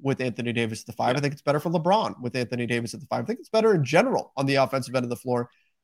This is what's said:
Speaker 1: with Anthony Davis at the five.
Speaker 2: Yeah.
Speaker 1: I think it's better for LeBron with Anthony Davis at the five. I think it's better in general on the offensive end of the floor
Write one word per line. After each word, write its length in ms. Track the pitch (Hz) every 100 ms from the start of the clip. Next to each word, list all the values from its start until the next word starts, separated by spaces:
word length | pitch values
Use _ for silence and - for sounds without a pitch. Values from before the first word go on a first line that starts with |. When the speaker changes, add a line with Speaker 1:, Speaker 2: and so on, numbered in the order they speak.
Speaker 1:
with 200 | 135 131
Anthony 320 | 127 110 120
Davis 280 | 117 113 110
at 60 | -
the 60 |
five. 200 | - 120
Speaker 2:
Yeah. 60 | 131
Speaker 1:
I 20 |
think 140 | 143
it's 80 | 147
better 180 | - 147
for 100 | 165
LeBron 500 | 170 160 208 202 -
with 140 | 123
Anthony 320 | 127 117 120 120
Davis 280 | 120 117
at 60 | 107
the 60 | 156
five. 180 | 120
I 20 | 120
think 140 | 240
it's 100 | 330
better 240 | 220 220
in 100 | 190
general 480 | 127 156 254 160 - -
on 100 | 139
the 80 | 135
offensive 380 | 131 135 123
end 100 | 127
of 60 | 123
the 60 | 120
floor 340 | 127 123 120 _ _ _